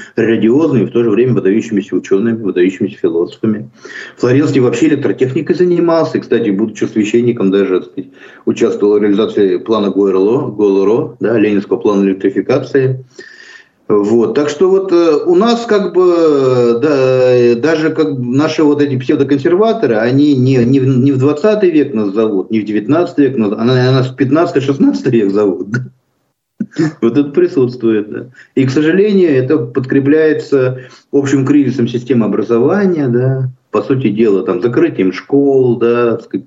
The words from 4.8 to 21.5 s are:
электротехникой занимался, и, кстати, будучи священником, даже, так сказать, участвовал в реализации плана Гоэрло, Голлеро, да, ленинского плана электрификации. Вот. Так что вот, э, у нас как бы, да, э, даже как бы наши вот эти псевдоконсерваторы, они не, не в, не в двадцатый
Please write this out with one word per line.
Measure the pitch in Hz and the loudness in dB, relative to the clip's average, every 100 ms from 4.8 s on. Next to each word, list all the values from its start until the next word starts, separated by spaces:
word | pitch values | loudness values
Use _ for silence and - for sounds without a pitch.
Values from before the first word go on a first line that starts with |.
| 160 | 0
электротехникой | 143 131 - - 170 151 165 | 0 -2 -2 -2 -2 -2 0
занимался, | 180 170 165 165 156 104 | 2 2 2 2 0 -4
и, | |
кстати, | - 117 107 | -2 -2 0
будучи | 98 110 - | -2 -2 -4
священником, | 110 113 104 117 120 117 98 | -4 -2 0 0 0 0 0
даже, | 98 95 90 | 2 0 -2
так | - | -4
сказать, | - - - - - - | -14 -14 -16 -20 -10 -6
участвовал | 101 113 117 104 104 | 0 0 0 2 2
в | |
реализации | 104 101 110 - 98 87 | 2 0 0 2 0 0
плана | - 110 101 | -2 -2 0
Гоэрло, | 92 101 92 98 127 131 | 0 0 2 2 0 -2
Голлеро, | 104 104 98 98 117 156 - | 0 2 2 2 0 -2 -4
да, | 107 117 | -2 0
ленинского | 104 101 - - | 2 0 -2 -2
плана | 110 98 98 | 0 0 0
электрификации. | 95 101 127 117 123 - 143 131 131 - - - - - - _ _ _ | 0 -2 -2 -2 -2 0 -2 0 -4 -10 -20 -20 -20 -20 -20 _ _ _
Вот. | 104 101 117 110 127 | 0 2 0 0 0
Так | 147 | -2
что | - 185 | 0 2
вот, | 190 190 | 2 2
э, | 170 165 147 160 | 2 2 0 2
у | |
нас | 180 226 233 - | 2 2 0 0
как | 208 180 175 | -2 0 0
бы, | 180 170 160 143 131 127 120 117 | 2 2 2 2 2 2 2 2
да, | 156 143 131 131 127 123 | 0 2 2 2 2 4
э, | 120 117 | 2 2
даже | 143 160 156 | 0 0 -2
как | 151 147 135 | 0 -2 -2
бы | 120 131 | -4 -2
наши | 156 156 | -2 0
вот | 151 147 | 0 2
эти | 143 127 | 0 -2
псевдоконсерваторы, | - 151 135 143 139 180 220 220 143 110 | -2 0 0 0 0 2 0 0 0 0
они | 117 135 147 135 | 0 2 2 2
не, | 127 131 | 2 2
не | 117 139 | 2 2
в, | 131 | 2
не | 127 135 | 2 2
в | 131 | 2
двадцатый | 139 147 214 | 0 0 0